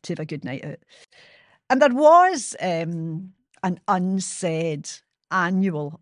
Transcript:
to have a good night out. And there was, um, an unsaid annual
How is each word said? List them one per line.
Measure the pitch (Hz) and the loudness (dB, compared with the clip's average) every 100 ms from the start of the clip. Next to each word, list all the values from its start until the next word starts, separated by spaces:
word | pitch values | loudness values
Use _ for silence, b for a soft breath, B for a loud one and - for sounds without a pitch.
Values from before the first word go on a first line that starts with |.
to | - | -10
have | 175 | -8
a | 156 | -8
good | 147 | -10
night | - 135 151 | -8 -10 -10
out. | 143 _ B B B B B B B - | -14 _ B B B B B B B -2
And | 254 | 4
there | 285 | 4
was, | 247 302 339 370 330 - - | 6 8 8 6 2 -8 -6
um, | 180 165 165 170 165 160 185 _ _ - | -4 -2 -4 -6 -6 -8 -12 _ _ -6
an | 185 175 - | -6 -4 -2
unsaid | 190 185 190 - - 180 160 165 147 - - _ _ - | 0 0 -2 -4 -6 -4 -2 -2 -4 -8 -18 _ _ -6
annual | 185 175 190 196 151 147 156 | -2 0 0 0 -2 -8 -10